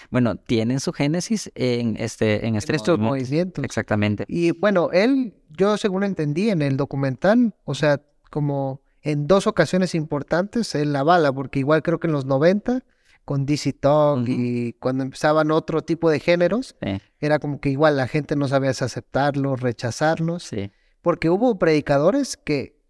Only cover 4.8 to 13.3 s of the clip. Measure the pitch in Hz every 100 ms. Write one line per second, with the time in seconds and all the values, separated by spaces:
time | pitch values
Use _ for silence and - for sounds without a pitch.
4.8 | 151 175 233 269 233 - _ 151 202 208
5.8 | 214 185 202 180 147 151 220 180 143 135
6.8 | 139 139 139 127 185 233 233 - - 135
7.8 | 151 139 _ _ _ 151 143 139 135 131
8.8 | _ _ 151 147 147 190 214 - 156 185
9.8 | 180 165 151 143 - 160 202 240 214 143
10.8 | 147 143 143 180 147 131 131 139 135 156
11.8 | 175 165 165 147 131 135 165 208 247 254
12.8 | - _ _ _ -